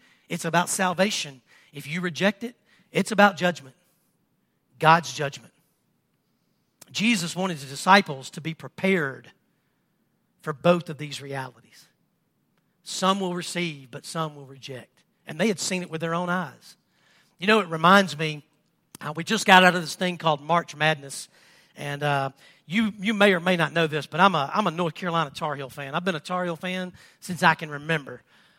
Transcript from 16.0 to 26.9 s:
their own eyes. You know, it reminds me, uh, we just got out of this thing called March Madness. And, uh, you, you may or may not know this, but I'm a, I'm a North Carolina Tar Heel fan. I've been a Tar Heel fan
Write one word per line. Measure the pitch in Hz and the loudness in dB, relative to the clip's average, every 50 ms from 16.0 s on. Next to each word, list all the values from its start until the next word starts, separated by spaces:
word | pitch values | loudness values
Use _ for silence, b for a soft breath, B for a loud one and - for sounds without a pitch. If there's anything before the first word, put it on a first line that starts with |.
their | 165 165 165 | -6 -4 -4
own | 170 180 175 | -4 -4 -2
eyes. | 175 185 175 135 - - - - - _ _ _ _ _ _ _ _ _ _ _ _ - | -4 -4 -4 -6 -10 -16 -20 -20 -20 _ _ _ _ _ _ _ _ _ _ _ _ -4
You | 170 196 | 2 4
know, | 220 220 | 4 4
it | 190 165 | 4 0
reminds | 165 160 160 175 190 202 196 170 143 | 0 4 6 8 8 8 8 4 0
me, | 147 160 156 151 147 - _ _ _ _ _ _ _ _ _ - - | -4 -4 -4 -4 -6 -12 _ _ _ _ _ _ _ _ _ -18 -14
uh, | - 143 156 | -10 -10 -8
we | 165 165 | -6 -4
just | - 220 202 - | -2 -2 2 6
got | - 190 185 185 | 8 10 10 10
out | 180 170 | 8 6
of | 180 | 4
this | 165 143 - | -2 -6 -6
thing | - 185 180 175 165 | -4 -4 -4 -4 -2
called | - 165 151 135 | 0 0 0 0
March | 143 151 165 170 170 - - | 0 0 0 0 0 -2 -4
Madness. | 147 151 156 156 143 139 139 - - - - b b b b b b b b b | 0 2 2 2 0 -4 -12 -14 -14 -16 -16 b b b b b b b b b
And, | b - 147 143 143 147 | b -10 -8 -6 -4 -2
uh, | 147 143 139 135 135 131 b b b b b b b | 0 0 0 -2 -4 -8 b b b b b b b
you, | 156 220 226 208 196 208 | -2 -2 -2 -2 -2 -4
you | 180 214 226 | -4 -4 0
may | 202 202 208 190 | 2 4 4 4
or | 170 | 2
may | 165 185 185 | 2 0 0
not | 170 165 143 143 | 0 0 0 0
know | 170 165 | 0 0
this, | 156 147 151 135 | 0 -2 -4 -6
but | - - 156 | -4 0 2
I'm | 185 196 185 | 4 4 4
a, | 156 135 139 147 | 2 -2 -2 -2
I'm | 202 214 | -2 -2
a | 180 156 | -2 -2
North | 165 180 165 151 | -2 -4 -4 -4
Carolina | - 196 180 165 165 160 139 | -6 -6 -4 -2 -2 -2 -4
Tar | 131 - 170 151 143 | -6 -6 -6 -6 -6
Heel | 139 143 127 | -6 -10 -12
fan. | - - 143 139 139 | -12 -12 -10 -6 -4
I've | 165 175 | -4 -2
been | 196 180 | -2 -4
a | 151 | -4
Tar | - - 180 180 180 | -4 -6 -6 -4 -4
Heel | 180 170 | -4 -6
fan | 156 - 180 185 185 185 180 | -6 -8 -8 -6 -6 -8 -10